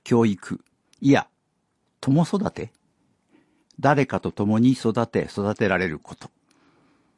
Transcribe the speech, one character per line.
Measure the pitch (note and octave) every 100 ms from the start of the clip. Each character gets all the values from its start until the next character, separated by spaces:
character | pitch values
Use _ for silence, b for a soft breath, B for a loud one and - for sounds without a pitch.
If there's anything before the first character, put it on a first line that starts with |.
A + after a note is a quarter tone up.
| -
教 | A#2+ A2+
育。 | G2 - F2+ _ _ _ _
い | C#3
や、 | C3 - _ _ _ _ _ _ _
共 | - C#3+
育 | E3 G3 G#3+
て？ | - D#2+ _ _ _ _ _ _ _ _ _ _ -
誰 | C3+ D3 C3+
か | G2
と | F#2
共 | - G#2 A2
に | B2
育 | B2+ A2+ A2 A#2
て、 | - D2+
育 | - G2+ G#2+
て | G#2
ら | F#2
れ | F2+
る | D#2
こ | - -
と。 | - _ _ _ _ _ _ _ _